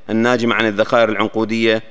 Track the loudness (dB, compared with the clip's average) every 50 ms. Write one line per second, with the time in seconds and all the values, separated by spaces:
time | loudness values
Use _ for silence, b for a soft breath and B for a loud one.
0 | -8 -4 -2 0 2 2 2 2 0 0 0 0 0 0 0 -2 0 0 2 2
1 | 2 2 0 -2 -2 -2 -2 -2 -2 -2 -2 0 0 0 0 0 -4 -8